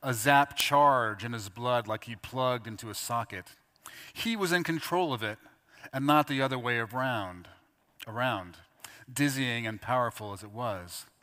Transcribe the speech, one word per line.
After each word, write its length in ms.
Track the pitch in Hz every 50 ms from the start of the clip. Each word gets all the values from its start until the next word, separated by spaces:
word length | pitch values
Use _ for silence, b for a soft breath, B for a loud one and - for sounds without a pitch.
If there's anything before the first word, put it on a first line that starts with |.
| -
a 100 | 135 127
Zapp 440 | 113 107 139 143 143 143 - -
charge 680 | - - - 143 143 147 143 135 127 117 110 110 104 110
in 80 | 120 117
his 160 | 113 104 101
blood 380 | 92 117 120 123 123 120 113
like 180 | 101 107 110 -
he 120 | - 117
plugged 500 | 104 - - - 127 131 127 123 120 110
into 240 | 117 110 101 - 110
a 40 | 101
socket, 640 | - - - 120 117 113 - - 95 87 - - _ _ _ _ _ B B B B B B B
he 240 | - - 226 226
was 160 | 220 196 175 180
in 100 | 180 170
control 480 | - 165 160 - - - 180 185 160 135
of 100 | 117 110
it 160 | 107 107 - - - - _ _ B B B B B B
and 140 | 135 135
not 200 | 143 147 151 147
the 160 | - 139 135 135
other 160 | 131 131 127
way 200 | 120 110 120 117
around, 720 | 113 110 107 127 131 131 123 113 101 92 90 90 87 - - _ _ _ _ _ _ _ _ _ -
around, 500 | - 110 117 123 127 120 98 90 87 85 - - _ _ B B B B B B B 127
dizzying 540 | 127 143 143 135 135 135 123 117 117 117
and 140 | 113 110 104
powerful 520 | - - 123 127 123 117 - - 107 104 101
as 100 | 95 104
it 80 | 104
was. 560 | 101 117 123 117 104 92 87 87 90 - - - _ _